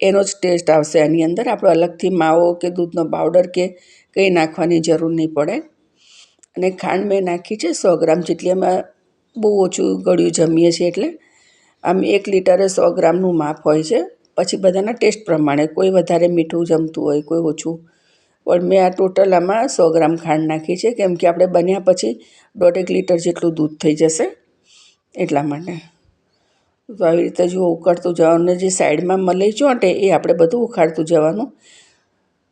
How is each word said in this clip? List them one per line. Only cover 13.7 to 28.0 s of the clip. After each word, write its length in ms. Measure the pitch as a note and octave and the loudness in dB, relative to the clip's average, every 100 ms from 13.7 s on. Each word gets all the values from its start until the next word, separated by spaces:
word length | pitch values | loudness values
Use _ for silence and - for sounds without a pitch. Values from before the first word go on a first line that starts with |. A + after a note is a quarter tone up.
| D#3 | 0
છે. 160 | D#3 A#3+ F4+ - _ - | 0 -2 -4 -12 _ -6
પછી 220 | F#3 G3+ | -4 0
બધાના 340 | F#3 F#3 G#3 | 0 0 -2
ટેસ્ટ 340 | A#3+ G#3+ G#3 - | 0 0 0 -2
પ્રમાણે 420 | D#3+ D3+ C#3+ D#3 | 0 2 0 0
કોઈ 220 | D#3 F#3+ | 0 2
વધારે 380 | F#3+ E3+ E3+ F3 | 2 2 2 2
મીઠું 380 | F3 D#3+ E3+ E3+ | 2 -2 -2 0
જમતું 380 | D#3+ D#3+ D#3+ | 0 0 -4
હોય, 180 | D3+ D3 | -2 -2
કોઈ 180 | D3+ E3 | -2 -2
ઓછું. 360 | D#3+ D3+ D#3+ E3 - _ _ _ _ _ - | -2 -4 -6 -10 -14 _ _ _ _ _ -2
પણ 160 | F3 | 0
મેં 220 | F3+ F#3+ F#3 | 2 2 2
આ 40 | |
ટોટલ 440 | F#3 F#3+ F#3 G3 | 2 0 2 2
આમાં 340 | F#3 F3 G#3+ A#3+ | 2 2 -2 -2
સો 220 | - E3 | 2 2
ગ્રામ 260 | D#3+ D#3 E3 | 4 0 0
ખાંડ 320 | E3 D#3 D#3 | -2 -2 0
નાખી 300 | D#3 D#3 F3+ | -4 -4 -4
છે, 160 | A3 | -2
કેમ 220 | A#3 G3 E3+ | 0 -2 0
કે 120 | F3+ | 0
આપણે 180 | E3+ F3+ | 2 2
બન્યા 340 | F3 F3 F#3+ | 2 0 0
પછી 420 | F#3 F3+ G#3+ A#3+ - _ _ - | 0 0 0 -6 -14 _ _ 0
દોઢેક 340 | F3 F3 F#3 | 0 2 -2
લિટર 260 | F#3 F#3 F3 | -4 0 -2
જેટલું 360 | E3+ E3+ E3+ | -2 -2 -2
દૂધ 240 | D#3+ D3+ D#3 | -2 -4 -2
થઈ 180 | E3 D3+ | -2 2
જશે 300 | D#3+ D#3+ E4+ - _ _ _ _ _ _ _ - | 0 0 -4 -6 _ _ _ _ _ _ _ -8
એટલા 280 | F3 D3 | -4 -2
માટે. 320 | D3 C#3+ F3+ E3+ - _ _ _ _ _ _ _ _ _ - G#3 | -4 -6 -10 -14 -14 _ _ _ _ _ _ _ _ _ -18 -2
તો 80 | F3 | 0
આવી 160 | E3+ | 2
રીતે 260 | F3 F3+ F3 | 0 -2 -2
જુઓ 200 | F#3 F3+ | 0 -2
ઉકળતું 460 | E3 F#3 F3 | 0 0 0